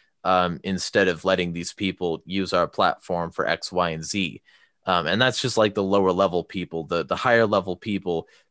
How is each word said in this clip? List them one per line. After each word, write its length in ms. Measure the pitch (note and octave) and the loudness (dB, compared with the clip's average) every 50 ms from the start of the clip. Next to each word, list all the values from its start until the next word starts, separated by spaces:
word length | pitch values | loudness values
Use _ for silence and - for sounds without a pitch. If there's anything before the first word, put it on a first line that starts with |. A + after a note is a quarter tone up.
| _ _ _ _ - | _ _ _ _ 0
um, 340 | F#2 F#2 F2+ F2+ F2+ E2+ - - | 2 2 2 2 0 -2 -4 -6
instead 440 | G2 F#2+ F2 - - - G#2+ G2 | -4 -4 -4 -4 0 2 2 4
of 160 | F#2 E2+ D#2 - | 2 2 0 0
letting 300 | F#2+ F#2+ F2+ F2+ F2 E2 | 0 2 2 0 -2 -4
these 180 | E2+ E2+ - - | -6 -8 -8 -6
people 480 | - G2+ F#2+ F#2 - F2+ E2+ D#2+ D2 - | -4 -4 -4 -2 -2 -2 -4 -4 -4 -6
use 260 | - F#2 G2 F#2 F2 | -6 -4 -4 -2 0
our 160 | F#2+ F2 E2+ | 0 0 0
platform 640 | E2 - - G2 E2+ - - - - F2+ E2+ E2+ E2 | 0 0 0 0 0 0 -2 -6 -6 -4 -4 -4 -4
for 160 | - - - | -4 -2 -2
X, 240 | - E2 - - - | 0 -2 -2 -4 -4
Y, 200 | F#2 F2+ F2 E2+ | -2 0 0 0
and 120 | D#2+ D#2+ D#2+ | -2 -6 -6
Z. 380 | - - G2+ F#2 D#2+ G#1 - _ _ _ _ _ _ _ _ - | -6 -4 -4 -4 -4 -6 -10 _ _ _ _ _ _ _ _ -2
Um, 220 | F#2+ F2+ F2 D#2+ | 0 2 2 2
and 140 | D#2 F#2 G#2+ | 2 2 2
that's 200 | B2+ B2+ B2 - | 2 2 0 0
just, 160 | - B2 - | -2 -2 2
like, 160 | A2+ G#2+ G#2 G2 | 2 2 2 2
the 80 | G#2 | 0
lower 300 | G2 F#2+ G2 G2+ G2 F#2 | 0 2 2 2 4 4
level 320 | F2+ F#2 G2 F#2 E2+ F2 E2 | 4 4 2 2 2 -2 -4
people. 400 | - - F#2+ F2 - E2 E2 D#2 | -4 -6 -8 -8 -6 -6 -8 -6
The, 220 | C#2+ F2 E2+ D2 | -4 -2 -2 -2
the 100 | - F2 | -2 -4
higher 320 | - - B2+ A#2+ A#2 A2+ | -2 2 2 4 4 4
level 300 | G2+ G#2 G2 F#2 F#2+ F2+ | 4 2 0 0 -2 -6
people, 500 | - - A2+ G2+ F#2+ - F#2 E2+ D#2+ - _ _ _ _ _ | -8 -6 -6 -4 -4 -2 -2 -4 -4 -4 _ _ _ _ _